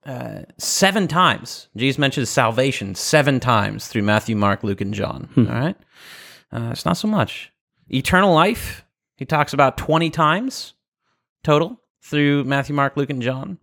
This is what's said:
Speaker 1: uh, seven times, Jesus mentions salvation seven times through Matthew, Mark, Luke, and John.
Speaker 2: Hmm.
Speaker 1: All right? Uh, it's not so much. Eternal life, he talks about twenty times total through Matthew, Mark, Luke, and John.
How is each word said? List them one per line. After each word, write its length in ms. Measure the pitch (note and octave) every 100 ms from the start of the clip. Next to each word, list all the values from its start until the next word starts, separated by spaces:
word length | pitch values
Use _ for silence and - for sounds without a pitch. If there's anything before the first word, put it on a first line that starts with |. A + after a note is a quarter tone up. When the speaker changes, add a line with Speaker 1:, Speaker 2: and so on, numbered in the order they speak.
| -
Speaker 1:
uh, 380 | B2+ A#2+ G#2 - -
seven 500 | - - F#3+ G3+ F3
times, 580 | D#3+ F3+ A#2 A#2+ - - G#2
Jesus 220 | C3 C3+
mentions 320 | C#3 C3+ A#2+
salvation 680 | - A#2 A2+ C3+ - G2 -
seven 440 | - D#3 C#3+ C3
times 460 | B2 A2+ G#2 G#2 -
through 160 | A#2
Matthew, 320 | G2+ G#2+ - G#2+
Mark, 260 | G2+ G2
Luke, 160 | G#2+ G2+
and 120 | G2+
John. 360 | G2+ G2+ - - -
Speaker 2:
Hmm. 120 | A2+
Speaker 1:
All 60 |
right? 220 | A#2 C#3+ G3+ _ _ - - - - _
Uh, 160 | - A#2
it's 140 | A#2 -
not 100 | E3+
so 120 | G#3+
much. 440 | G#3+ A2+ - - _ _ _ _
Eternal 440 | C3 - F3+ G3
life, 520 | D#3+ F3+ A3+ - - _ _ _ _
he 80 | C3+
talks 260 | D3+ D3
about 240 | D#3+ C3+ -
twenty 320 | - D#3+ E3
times 640 | D#3+ D3+ E3+ C4 - - _ _ _ _ _ _ _
total 380 | - D3+ E3 A#3+ _ _
through 440 | - D3 C#3+ C#3+ C3
Matthew, 280 | C#3 B2+ C#3+
Mark, 200 | C#3 D3
Luke, 140 | C#3+
and 120 | C3+
John. 360 | A#2+ C3 C3+ F#3